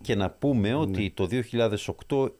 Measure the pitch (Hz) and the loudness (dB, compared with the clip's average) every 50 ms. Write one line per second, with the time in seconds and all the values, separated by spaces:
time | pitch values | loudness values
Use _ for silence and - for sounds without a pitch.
0 | - - 113 101 95 87 - - 143 143 135 113 98 107 127 151 156 98 95 95 | -4 -2 0 0 0 -2 -2 0 0 2 2 4 2 2 2 0 0 -2 -2 -2
1 | 101 95 - - 95 87 123 127 117 - 120 117 117 107 104 101 - - - - | -2 -2 -2 -2 -2 0 0 -2 -2 -2 0 0 2 2 0 -2 -4 -8 -8 -10
2 | - - 143 135 135 135 - _ | -6 -2 0 0 0 -2 -4 _